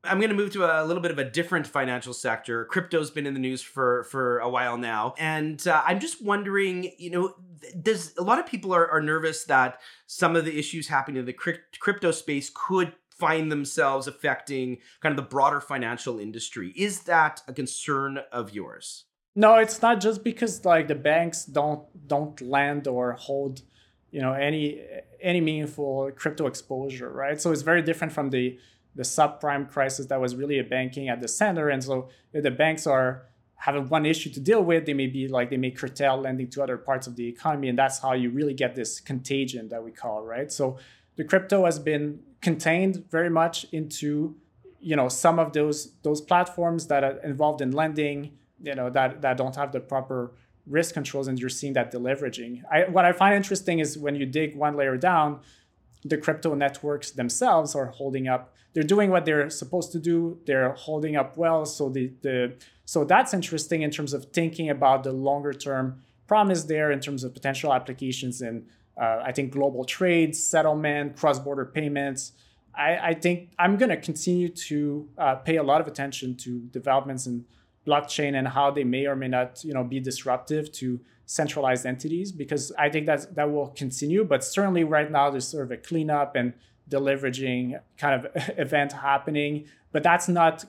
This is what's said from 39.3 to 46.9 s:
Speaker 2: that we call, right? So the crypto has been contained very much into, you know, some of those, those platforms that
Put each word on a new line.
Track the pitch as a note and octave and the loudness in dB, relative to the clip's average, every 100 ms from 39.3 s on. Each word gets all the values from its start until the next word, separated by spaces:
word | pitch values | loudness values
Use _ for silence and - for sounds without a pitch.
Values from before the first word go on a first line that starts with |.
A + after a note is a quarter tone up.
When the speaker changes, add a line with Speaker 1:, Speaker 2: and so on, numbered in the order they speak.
| C3+ C3 B2 A2 | -2 -2 -6 -10
Speaker 2:
that | A#2 | -10
we | A2+ | -12
call, | - A#2+ G#2+ | -10 -8 -6
right? | A2 A#2 D3 | -6 -8 -8
So | - C3 C3 - _ _ - | -4 -4 -4 -18 _ _ -10
the | |
crypto | D#3 F#3+ F#3+ G3+ | 2 2 4 4
has | F3+ D#3 | 4 2
been | D3 D3 D3 D3 - _ | 0 0 -2 -6 -18 _
contained | F3 D#3 D#3+ E3+ F#3+ F3+ - | 0 2 2 4 2 0 -2
very | E3 E3+ | 0 2
much | E3 E3 E3 - | 4 2 0 -8
into, | D#3+ D3+ - D3 D3 D#3 - _ _ - _ | -8 -6 -6 -2 -2 -4 -6 _ _ -20 _
you | D#3+ D#3 | 0 2
know, | B2+ | 2
some | - E3+ E3+ | 4 4 4
of | D#3 | 2
those, | D3+ D3+ D3 - _ | 2 0 -2 -8 _
those | D3+ D3+ | -2 -2
platforms | - F3 F3+ - E3+ E3+ | 2 2 2 0 0 -2
that | D#3+ | 0